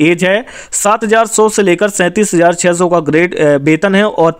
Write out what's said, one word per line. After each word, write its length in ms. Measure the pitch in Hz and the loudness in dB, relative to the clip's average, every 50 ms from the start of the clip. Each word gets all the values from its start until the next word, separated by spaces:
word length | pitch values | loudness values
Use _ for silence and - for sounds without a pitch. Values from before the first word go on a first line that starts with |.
एज 240 | 151 160 175 165 175 | 0 0 0 0 0
है। 60 | 185 190 | -2 -2
सात 720 | 214 254 - - - - - - - - 202 214 226 - | -2 -4 -8 -16 -20 -18 -12 -8 -4 -2 0 -2 0 0
हजार 220 | 214 214 226 226 | 0 0 0 0
सौ 220 | 214 - - 220 214 | 0 0 0 0 0
से 140 | 202 - 202 | 2 0 0
लेकर 260 | 196 196 190 208 208 | 0 0 0 0 -2
सैंतीस 440 | 196 - 185 175 175 214 214 196 - | -2 -2 -2 -2 0 -2 -2 0 0
हजार 200 | 170 170 170 175 | 2 2 2 2
छः 180 | 170 - 180 175 | 0 0 -2 0
सौ 160 | 170 180 175 | 0 0 0
का 120 | 175 170 | 0 -2
ग्रेड, 340 | 160 139 151 156 175 180 - | -2 0 0 2 2 2 2
अ, 220 | - 156 147 147 | 2 2 2 2
वेतन 380 | 139 139 156 156 160 202 202 190 | 0 2 0 0 0 0 0 0
है 100 | 190 208 | 2 0
और 280 | 214 202 - - 165 160 - | 0 0 0 0 0 0 0